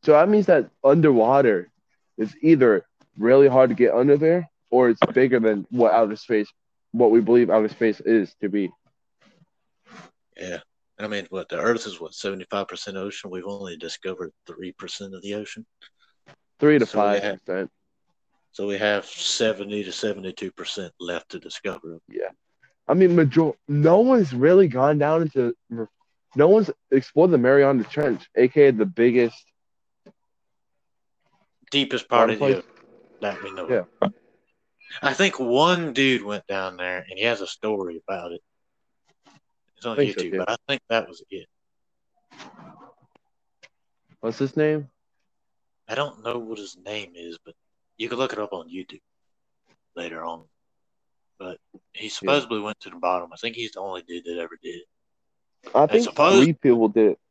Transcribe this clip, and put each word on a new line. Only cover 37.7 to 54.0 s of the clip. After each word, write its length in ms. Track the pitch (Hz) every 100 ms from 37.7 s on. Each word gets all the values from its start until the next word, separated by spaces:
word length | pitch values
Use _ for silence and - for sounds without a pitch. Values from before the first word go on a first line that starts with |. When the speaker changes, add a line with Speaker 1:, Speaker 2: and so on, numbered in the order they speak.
| 104 92 82 -
Speaker 2:
about 260 | 95 87
it. 100 | 85 _ _ _ _ _ _ _ _ _ _ _ _ _ _
It's 80 | 120
on 120 | 113
Speaker 1:
I 60 |
think 140 | 135 98
so, 60 |
Speaker 2:
YouTube, 60 | 87
Speaker 1:
too. 60 | 92
Speaker 2:
but 120 | 92
I 60 | 117 -
think 140 | 139 _
that 180 | 113 -
was 160 | - _
it. 180 | 95 82 _ _ _ _ _ _ _ _ - - - - _ - _ _ _ _ _ _ _ _ _ _ _ _ _
Speaker 1:
What's 180 | 113 113
his 180 | 135 156
name? 340 | 151 151 143 _ _ _ _ _ _ _ _ _ -
Speaker 2:
I 60 |
don't 280 | 117 147 113
know 160 | 113 120
what 200 | 110 110
his 180 | 98 87
name 360 | 98 107 92 85
is, 220 | 85 82
but 100 | - _ _ _ _ _
you 120 | 117
can 100 | 123
look 140 | 131
it 60 | 107
up 140 | 104
on 160 | 92 82
YouTube 320 | 90 92 - _ _ _ _ _ _ _ _ _ 87
later 260 | 85 80
on. 200 | 85 82 _ _ _ _ _ _ _ _ _ _
But 200 | 92 - _ - _
he 120 | -
Speaker 1:
Yeah. 60 | 107
Speaker 2:
supposedly 500 | - 98 143 120 110
went 180 | 104 -
to 100 | 98
the 60 | 87
bottom. 360 | 87 90 87
I 40 | 82
think 200 | 117 117
he's 160 | 110
the 80 | 95
only 220 | 98 90